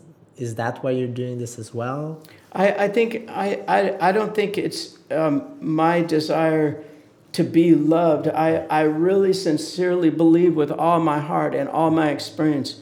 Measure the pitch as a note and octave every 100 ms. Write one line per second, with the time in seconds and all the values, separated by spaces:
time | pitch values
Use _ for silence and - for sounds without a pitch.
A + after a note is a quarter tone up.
0 | - - _ - A#2 A2+ A#2 A2+ C3+ B2+
1 | B2 B2 B2 B2 A#2+ - G#2 A#2+ A#2+ C#3+
2 | D#3 D#3 - - - - G3+ G3 G3+ A#3
3 | A3+ A3+ - F#3+ G3+ - - G3 F#3+ -
4 | F3 G#3 G#3 - G3+ E3+ - - - -
5 | - C#3+ D#3 C#3 - - D#3+ D#3+ E3 F3
6 | E3 D#3 D3+ D#3 D#3+ D#3 D3+ - - -
7 | - _ _ - C#3+ E3 E3+ D3+ D3+ E3
8 | E3+ D3 D3+ - D#3+ E3 - D#3 D#3 D#3
9 | F3+ G3 G3 F#3 E3+ D3+ - - F3+ F3+
10 | E3 D3+ E3 E3+ F3+ D#3 C#3+ - D#3+ E3
11 | D#3+ D3 D3 E3+ D3+ C3+ C#3 D3+ E3 D#3+
12 | D3+ C#3 - - D#3 C#3+ B2 -